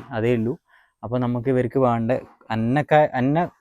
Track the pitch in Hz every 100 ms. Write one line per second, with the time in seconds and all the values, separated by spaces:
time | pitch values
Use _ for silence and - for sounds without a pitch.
0 | - 123 113 123 110 160 _ _ _ _
1 | 107 123 123 123 120 127 120 135 127 117
2 | 113 127 - _ - 110 113 139 143 151
3 | 151 131 127 156 175 _